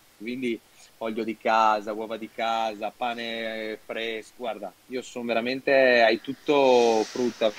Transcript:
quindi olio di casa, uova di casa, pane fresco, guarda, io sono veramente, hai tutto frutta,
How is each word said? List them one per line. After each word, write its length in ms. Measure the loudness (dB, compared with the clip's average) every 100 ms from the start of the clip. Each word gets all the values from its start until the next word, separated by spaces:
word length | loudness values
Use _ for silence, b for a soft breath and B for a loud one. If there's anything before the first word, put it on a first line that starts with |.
| _ -16
quindi 400 | -10 -6 -4 -6 _ B B -10
olio 260 | -8 -6
di 120 | -6 -4
casa, 560 | 0 4 4 2 -2
uova 240 | -8 -8 -10
di 140 | -10
casa, 560 | -6 -4 -2 -4 -6 -10 -6
pane 840 | -6 -6 -8 -8 -8 -8 -8 -10
fresco, 480 | -10 -8 -8 -8 -12 -12
guarda, 360 | -10 -8 -12 -14 -12
io 160 | -10
sono 240 | -10 -8 -4
veramente, 760 | -2 -2 -4 2 4 6 6
hai 180 | 6 2
tutto 800 | -4 -6 0 4 6 6 6 4
frutta, 480 | 0 -2 -4 0 -2